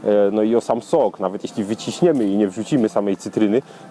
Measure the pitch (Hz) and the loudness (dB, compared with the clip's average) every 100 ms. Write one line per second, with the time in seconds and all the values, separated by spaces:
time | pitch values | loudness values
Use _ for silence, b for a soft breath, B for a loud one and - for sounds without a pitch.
0 | 107 104 101 107 110 117 - 117 - 165 | 0 2 2 2 2 2 0 -4 0 0
1 | 110 - 92 101 - - 101 110 - - | 0 -2 -6 -6 -8 -6 -6 -6 -8 0
2 | 175 143 101 101 101 101 107 143 110 107 | 2 2 2 2 0 -2 -2 0 0 0
3 | 101 95 104 - 107 117 B B B | -2 -2 -4 0 2 2 B B B